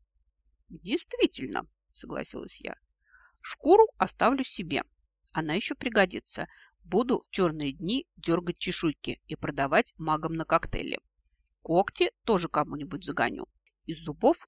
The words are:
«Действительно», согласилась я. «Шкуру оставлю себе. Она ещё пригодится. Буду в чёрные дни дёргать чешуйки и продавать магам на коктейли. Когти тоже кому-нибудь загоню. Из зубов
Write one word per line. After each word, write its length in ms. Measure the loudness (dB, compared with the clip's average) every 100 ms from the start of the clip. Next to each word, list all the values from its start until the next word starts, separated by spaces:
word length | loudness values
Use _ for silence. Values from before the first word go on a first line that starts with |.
| _ _ _ _ _ _ -20
«Действительно», 960 | -14 -2 -2 -2 0 0 0 -8 -6 -8 _ _
согласилась 720 | -18 -10 -8 -8 -10 -12 -12
я. 160 | -14 -14 _ _ _ _ _ _
«Шкуру 480 | -16 -4 6 8 8 4
оставлю 460 | -2 2 2 2
себе. 400 | -2 -6 -4 -4 -4 _ _ _ _
Она 220 | -6 -2
ещё 200 | -2 -4
пригодится. 720 | -6 -2 2 2 2 -10 -10 -10 -12 -20 _
Буду 380 | -2 0 2 0
в 80 | -2
чёрные 420 | 0 0 2 -4
дни 340 | -4 -2 -4 -4 _
дёргать 420 | 0 0 0 -6
чешуйки 600 | -4 -2 -2 -2 -6 -10 -10
и 80 |
продавать 580 | -8 -6 -2 2 2 2 -4
магам 360 | -4 -2 -2
на 100 | -4
коктейли. 560 | 0 0 0 -6 -6 -8 _ _ _ _ _ _
Когти 500 | 0 2 2 0 -2 -2
тоже 240 | 0 0 0
кому-нибудь 560 | -2 -2 -4 -8 -10
загоню. 420 | -6 -2 -2 -2 -12 _ _ _
Из 140 | -12 -12
зубов 320 | -10 2 4 4